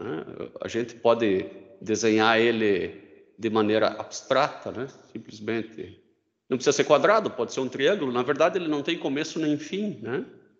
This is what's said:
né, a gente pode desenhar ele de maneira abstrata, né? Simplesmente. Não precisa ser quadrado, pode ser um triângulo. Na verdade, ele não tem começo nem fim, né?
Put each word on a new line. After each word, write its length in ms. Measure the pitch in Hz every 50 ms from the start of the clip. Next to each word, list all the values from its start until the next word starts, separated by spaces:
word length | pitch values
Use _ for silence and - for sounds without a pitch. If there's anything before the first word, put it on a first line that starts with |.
| 90
né, 480 | 113 151 160 - - - - - - - -
a 60 | -
gente 300 | - - 113 120 117 -
pode 500 | - - 117 117 113 117 104 95 92 80 - - - - - - -
desenhar 600 | - 104 110 101 113 113 107 110 107 113 113 110
ele 640 | 113 120 113 110 110 104 101 87 82 87 - - - - - - - _ _
de 140 | - 107 110
maneira 380 | 107 110 107 104 107 110 107 95
abstrata, 840 | - - 110 - - - - - - 127 151 - - - - 104
né? 160 | 85 107 131 139 - - - -
Simplesmente. 920 | _ - - - - - 107 110 113 117 107 - - - - 87 - - _ _ _ _ _ _ _ _ _ _
Não 80 | 131
precisa 160 | 123 - 147 139
ser 120 | - 139
quadrado, 480 | - 151 139 131 175 208 220 196 127 -
pode 200 | - 117 110 -
ser 60 | -
um 100 | 131 123
triângulo. 440 | - - 135 156 208 202 151 131 120
Na 100 | 123 127
verdade, 360 | 139 147 139 156 180 180 190
ele 100 | 175 156
não 120 | 151 143
tem 160 | 135 170 165
começo 440 | 156 - 156 135 143 156 151 - 175
nem 180 | 156 151 151 143
fim, 400 | - - 185 196 214 208 151 117
né? 240 | 113 113 123 156 254 - - - - _ _ _